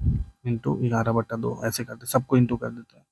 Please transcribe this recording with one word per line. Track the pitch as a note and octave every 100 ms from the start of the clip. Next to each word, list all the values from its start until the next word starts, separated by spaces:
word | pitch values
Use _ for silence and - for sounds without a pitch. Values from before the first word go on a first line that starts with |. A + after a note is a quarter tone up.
| - - - - B2
into | A#2 C3+ D3
ग्यारह | B2 A2+ A2+
बटा | A2+ G#2+ A2+
दो | A#2 -
ऐसे | A2+ A2+
करते | A#2 A#2
हैं, | A#2+
सबको | C3+ C3 B2+
into | A#2+ A#2+
कर | A#2
देते | A#2+ - _
हैं | _